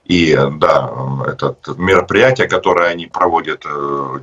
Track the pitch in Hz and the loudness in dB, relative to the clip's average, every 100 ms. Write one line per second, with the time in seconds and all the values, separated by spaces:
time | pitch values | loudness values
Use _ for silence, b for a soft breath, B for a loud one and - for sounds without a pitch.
0 | - 87 80 69 69 76 85 73 64 60 | 0 2 4 4 2 2 2 2 0 -6
1 | 65 67 65 67 69 - - 76 92 92 | -6 -4 -6 -4 -6 -6 -10 -4 2 2
2 | 87 101 127 127 - 92 95 85 85 85 | 2 4 4 2 0 0 2 2 2 -2
3 | 82 - 90 82 78 76 78 73 71 69 | -6 -2 0 0 -4 -8 -8 -6 -4 -4
4 | 67 67 | -6 -10